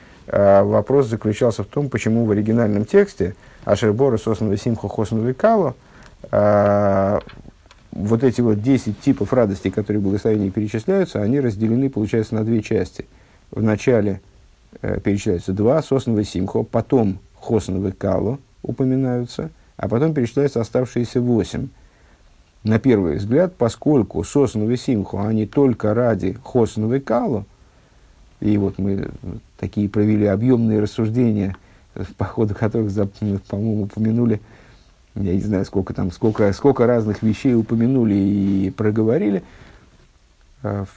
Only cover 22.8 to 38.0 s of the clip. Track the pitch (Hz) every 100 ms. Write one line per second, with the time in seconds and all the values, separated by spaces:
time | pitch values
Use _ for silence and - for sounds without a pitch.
22.8 | 131 110 87 73 101 131 180 - 117 -
23.8 | 143 147 101 131 107 147 131 110 107 123
24.8 | - 113 95 98 104 110 104 - 139 113
25.8 | 107 110 123 101 92 113 - 123 110 -
26.8 | 110 135 139 233 233 107 101 _ - _
27.8 | _ _ - _ - - 104 104 98 98
28.8 | 98 98 - - 90 113 - - 101 104
29.8 | 101 107 107 107 104 98 123 123 113 107
30.8 | 107 - 110 117 120 104 95 95 - -
31.8 | _ - 90 - 92 - 107 101 107 117
32.8 | 107 98 98 - 107 98 - 101 110 107
33.8 | 101 107 110 113 120 107 - - - -
34.8 | _ _ _ - 101 95 101 95 95 98
35.8 | 95 - 98 - 113 107 104 95 139 123
36.8 | 120 120 107 101 110 107 139 117 104 117
37.8 | 117 135